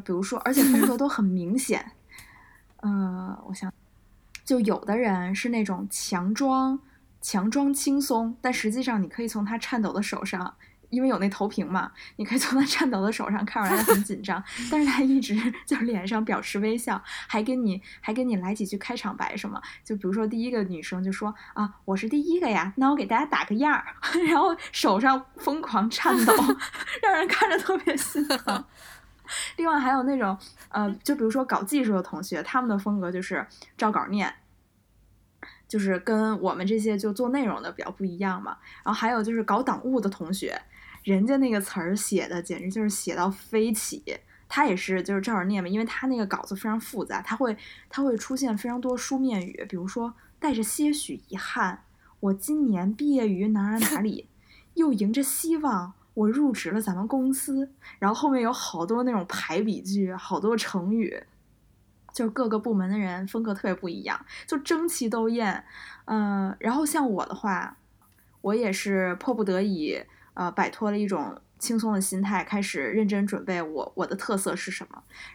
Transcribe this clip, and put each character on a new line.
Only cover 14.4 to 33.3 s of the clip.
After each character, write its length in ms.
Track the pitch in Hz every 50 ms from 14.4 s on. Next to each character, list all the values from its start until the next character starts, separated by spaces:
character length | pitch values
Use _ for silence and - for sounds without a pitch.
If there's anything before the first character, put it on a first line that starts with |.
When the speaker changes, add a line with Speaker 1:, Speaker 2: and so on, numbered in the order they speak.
| - - -
Speaker 2:
<laughs> 160 | 240 240 240
Speaker 1:
但 100 | 311 302
是 60 | 294
他 160 | 277 247 262
一 180 | 269 262 269 269
直 160 | - - 208 220 226 247 226 - -
就 100 | - 277
脸 300 | 208 226 240 226 180 180
上 160 | 196 226 220 220
保 160 | 220 185 107
持 200 | - - - 202
微 180 | 208 220 226
笑， 240 | 233 - 247 190 - - - - - -
还 140 | - - 214
给 140 | 220 262 254
你， 260 | 254 240 202 180 196 - - - -
还 120 | - 214 220
给 100 | 254 254
你 120 | 254 220
来 180 | 185 180 190 214
几 140 | 214 202
句 100 | 190 208
开 180 | 196 - - 240
场 220 | 226 - 208 -
白 180 | - - - -
什 140 | 196 - -
么。 100 | - - - - - - -
就 120 | - 220
比 80 | 196 190
如 100 | 180 196
说 140 | 226 220
第 120 | 214 233 226
一 120 | 233 247
个 120 | 247 220 196
女 140 | 185 180 156
生 240 | - - 185 180 185
就 80 | 190
说 220 | 190 - 214 208 214 - - - -
：“啊， 220 | 208 208 202 - - _
我 120 | - 190
是 100 | 196 -
第 140 | 220 294 294
一 180 | 294 349 330 359
个 80 | 339
呀， 240 | 240 208 165 170 196 -
那 140 | 262 262 277
我 40 | 294
给 80 | 277 -
大 140 | 196 226
家 80 | 240 302
打 180 | - - 143 156
个 100 | - 208
样 180 | 226 285 302 277
儿。” 220 | - - - - - - - -
<laughs> 160 | 339 349 302
然 100 | 339 285
后 160 | 370 370 339 - - -
手 280 | - - - 247 190 202
上 260 | 254 269 269 269 - - -
疯 220 | - - 269 285 320
狂 300 | - - 220 196 208 226
颤 260 | - - - - - 240 226
抖， 100 | - 440 - 285 277 269 -
<laughs> 400 | - - - - - - - -
让 140 | 453 403 381
人 120 | 311 349
看 220 | 339 - - - 392
着 80 | 330
特 180 | 370 - - 381 311
别 180 | - 330 285
心 260 | 277 - - - 302 285
疼。 360 | - 269 - - - 202 - - - - - - - - - - - - _ - - - - - - -
另 100 | - 330
外 120 | 320 311 285
还 100 | 254 254
有 140 | 269 269 254
那 120 | 269 277 262
种， 180 | 214 190 196 196 - - - - - -
呃， 240 | - 214 208 202 196 - -
就 120 | - 285
比 80 | 294 226
如 80 | 226
说 120 | 214 262 254
搞 200 | - 190 - 202
技 200 | - 294 277 254
术 100 | 214 202
的 100 | 185 180
同 180 | - - -
学， 220 | - - 180 151 -
他 180 | - - 262
们 80 | 254 233
的 80 | 202
风 220 | 196 196 208 208 202
格 120 | 180 175
就 120 | 180 185 185
是 200 | -